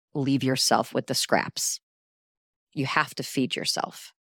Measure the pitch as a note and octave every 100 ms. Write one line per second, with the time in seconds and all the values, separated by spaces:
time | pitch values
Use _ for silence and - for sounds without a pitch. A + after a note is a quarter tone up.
0 | _ D3+ C3+ C3+ C3 B2+ - A2 A2+ B2+
1 | - - - F#2 - - - - _ _
2 | _ _ _ _ _ _ _ D3+ C3 D#3+
3 | D3 - C3+ - B2+ - - - - -
4 | - _